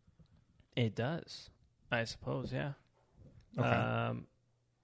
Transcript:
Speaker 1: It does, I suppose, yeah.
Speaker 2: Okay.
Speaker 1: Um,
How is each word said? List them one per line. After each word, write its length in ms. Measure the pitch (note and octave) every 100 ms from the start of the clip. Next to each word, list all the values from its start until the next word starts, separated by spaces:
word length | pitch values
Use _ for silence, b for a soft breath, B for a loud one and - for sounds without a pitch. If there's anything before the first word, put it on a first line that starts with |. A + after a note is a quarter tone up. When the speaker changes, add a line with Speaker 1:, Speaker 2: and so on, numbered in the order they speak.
| _ - - - _ - _
Speaker 1:
It 200 | - A2+
does, 540 | G#2 B2 E3 - - - - _ _ -
I 140 | A#2+
suppose, 480 | A2+ - B2+ C3+ B2+
yeah. 200 | C#3 C#3+ C#3+ _ _ _ - - - - -
Speaker 2:
Okay. 80 | A#2+
Speaker 1:
Um, 580 | A#2 A#2 A#2 A#2 A#2 - _ _ _ _ _